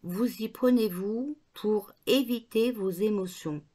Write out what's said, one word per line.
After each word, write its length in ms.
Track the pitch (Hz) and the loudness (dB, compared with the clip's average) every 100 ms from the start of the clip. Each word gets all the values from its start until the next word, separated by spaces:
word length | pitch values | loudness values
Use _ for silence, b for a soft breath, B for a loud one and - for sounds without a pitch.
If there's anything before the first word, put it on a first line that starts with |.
vous 380 | 175 180 240 196 | -8 -2 -2 -2
y 80 | 220 | -8
prenez-vous 840 | - 254 247 220 180 196 226 277 302 _ - | 0 4 4 4 0 -4 -4 -6 -10 _ -6
pour 360 | 208 214 202 - - | 0 0 -2 -12 2
éviter 640 | 254 233 240 - 220 240 | 2 2 -4 -2 0 2
vos 200 | 226 190 | 0 -4
émotions ? 720 | 175 214 208 185 - 160 151 - | 0 0 0 -4 -8 -8 -8 -10